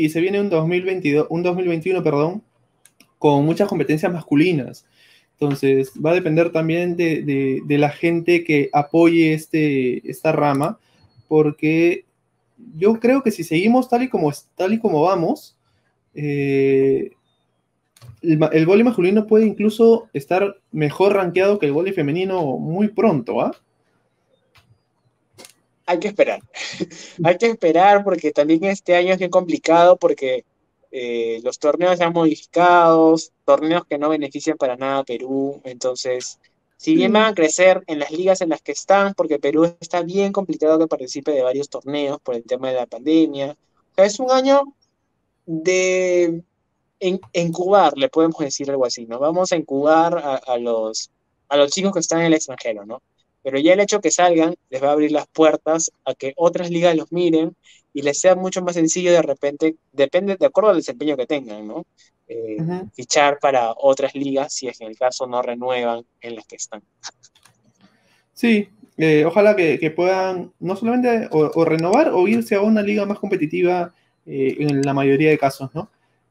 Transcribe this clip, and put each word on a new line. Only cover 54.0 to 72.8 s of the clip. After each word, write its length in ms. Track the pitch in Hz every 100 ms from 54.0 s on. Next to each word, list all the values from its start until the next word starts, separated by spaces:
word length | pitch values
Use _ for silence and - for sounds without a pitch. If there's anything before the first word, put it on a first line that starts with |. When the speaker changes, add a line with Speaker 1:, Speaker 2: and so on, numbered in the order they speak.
| 156
Speaker 2:
salgan 440 | - 180 165 165 175 _
les 120 | 131
va 80 | 139
a 20 |
abrir 180 | 151 151
las 160 | 147 135
puertas 640 | - 156 151 151 160 - - -
a 80 |
que 200 | 131 135 135
otras 320 | 170 175 175
ligas 260 | 170 175 160
los 160 | 156
miren 440 | 170 175 160 170 - _ _ _ 143
y 60 |
les 180 | 143 143
sea 160 | 185 180
mucho 280 | 185 190
más 100 | 180
sencillo 380 | 170 160 185 175
de 100 | 175
repente, 540 | 151 139 143 143 160 160 _
depende, 440 | 135 139 175 202 190
de 80 | 185
acuerdo 260 | - 214
al 60 | 175
desempeño 380 | 139 123 147 139
que 100 | 123
tengan, 400 | 147 120 104 107
¿no? 180 | 131 226 _ _ _ -
Eh, 280 | 117 113 107
Speaker 1:
Ujú. 300 | 165 180 208
Speaker 2:
fichar 440 | - 127 156 143 143
para 340 | 143 135 113 117
otras 400 | 139 135 135 135
ligas 380 | 139 135 147
si 140 | - 127
es 80 | -
que 80 | 110
en 60 |
el 60 | 110
caso 300 | 127 - 131
no 140 | 123
renuevan 640 | 123 120 123 127 120 117 117 _
en 140 | 117 113
las 100 | -
que 80 | 110
están. 260 | - 107 - _ - - _ _ _ _ _ _ _ _ _ _ _
Speaker 1:
Sí, 360 | - 233 214 202 _ - -
eh, 280 | 160 151 156
ojalá 300 | 190 208 202
que, 220 | 165 120
que 140 | 156
puedan 640 | 156 180 190 190 185 - _
no 160 | 165 208
solamente 520 | 226 247 247 233 -
o, 200 | 156 151
o 120 | 160 165
renovar 440 | 160 170 220 311
o 140 | 180 185
irse 280 | 233 226 202
a 60 |
una 200 | 208 220